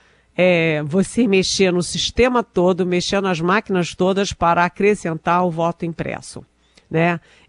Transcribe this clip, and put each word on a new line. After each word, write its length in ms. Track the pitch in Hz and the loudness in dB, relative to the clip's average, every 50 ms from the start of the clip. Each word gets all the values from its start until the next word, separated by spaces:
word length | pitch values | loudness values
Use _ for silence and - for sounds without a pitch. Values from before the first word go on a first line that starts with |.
| _ _ _ _ _ _ _ | _ _ _ _ _ _ _
é, 460 | - 180 185 180 170 165 165 156 151 | 2 2 4 4 2 2 0 0 -2
você 440 | 151 147 147 196 185 - - 233 240 | -2 -2 0 0 0 0 0 0 2
mexer 460 | 214 196 185 180 - - - 190 185 | 2 2 2 2 0 0 0 2 2
no 100 | 175 180 | 2 0
sistema 600 | 170 - - 165 - - - - 233 254 247 240 | -2 -4 -4 -6 -6 -2 0 2 2 2 2 0
todo, 420 | 226 - - 185 175 180 190 170 185 | -2 -2 0 2 2 2 2 0 0
mexer 380 | 180 180 175 175 - 202 196 | -2 -2 -2 -2 -2 -2 -2
nas 180 | 196 190 180 160 | 0 -2 -2 -2
máquinas 540 | 165 175 180 185 - - 196 180 175 - - | 0 0 0 0 0 0 0 -2 -2 -2 -2
todas 400 | - 185 185 196 190 202 - - | -2 0 0 0 0 -2 -4 -4
para 320 | - 175 170 170 170 175 | -2 0 0 2 2 0
acrescentar 800 | 175 - - 196 208 208 - - 175 160 160 - 175 170 180 185 | 0 0 0 0 0 0 0 -2 -6 -6 -4 -2 0 0 0 0
o 40 | 180 | 0
voto 360 | 160 165 165 170 170 - 185 | 0 -2 -2 -2 -4 -4 -6
impresso, 580 | 165 165 - 151 139 - - - - - - - _ _ _ _ _ _ _ _ - | -8 -6 -8 -8 -8 -10 -10 -12 -16 -18 -18 -20 _ _ _ _ _ _ _ _ -4
né? 300 | - 160 165 175 170 165 - _ _ _ _ | 0 0 2 2 0 -2 -8 _ _ _ _